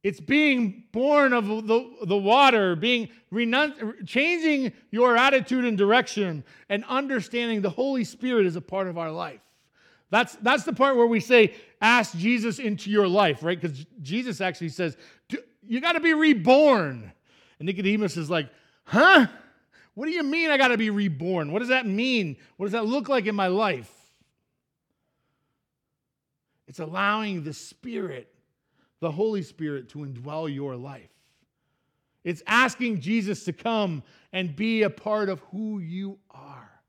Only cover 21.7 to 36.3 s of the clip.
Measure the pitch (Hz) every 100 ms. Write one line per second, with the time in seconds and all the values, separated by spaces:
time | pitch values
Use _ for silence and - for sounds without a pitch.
21.7 | 262 226 196 254 247 175 131 _ - 196
22.7 | 226 214 277 233 269 208 202 190 190 214
23.7 | 135 110 _ _ _ _ _ _ _ _
24.7 | _ _ _ _ _ _ _ _ _ _
25.7 | _ _ _ _ _ _ _ _ _ _
26.7 | 139 156 180 196 214 214 180 151 143 -
27.7 | - 247 233 180 127 - _ _ _ _
28.7 | _ _ _ 165 156 220 208 143 - 151
29.7 | 143 120 147 143 120 135 151 160 139 139
30.7 | 123 135 131 - _ _ _ _ _ _
31.7 | _ _ _ _ _ 165 160 - 226 254
32.7 | - 247 202 139 226 196 196 - - 233
33.7 | 226 196 151 - _ _ 185 180 143 220
34.7 | 226 208 214 214 214 196 175 - 190 220
35.7 | 208 165 185 196 196 _